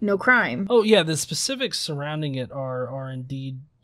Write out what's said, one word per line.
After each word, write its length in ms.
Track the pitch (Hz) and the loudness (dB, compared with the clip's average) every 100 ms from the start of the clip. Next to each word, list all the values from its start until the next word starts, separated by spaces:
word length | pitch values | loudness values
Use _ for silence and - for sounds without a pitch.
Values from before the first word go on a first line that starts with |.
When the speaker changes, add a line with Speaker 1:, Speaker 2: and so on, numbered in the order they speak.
Speaker 1:
no 160 | 208 202 | 0 2
crime. 500 | 254 247 175 123 190 | 4 4 4 -2 2
Speaker 2:
Oh, 140 | 240 | 4
yeah, 200 | 214 220 | 6 6
the 120 | 160 151 | 6 0
specifics 640 | - 151 - 262 254 - | -4 -4 -4 -2 -4 -4
surrounding 560 | - 143 147 156 151 131 | -6 -6 -4 -4 -2 -4
it 160 | 120 | -6
are, 380 | 127 131 127 127 | -6 -4 -4 -4
are 200 | 135 131 | -6 -8
indeed 520 | 131 127 135 135 131 139 _ | -8 -8 -8 -8 -10 -14 _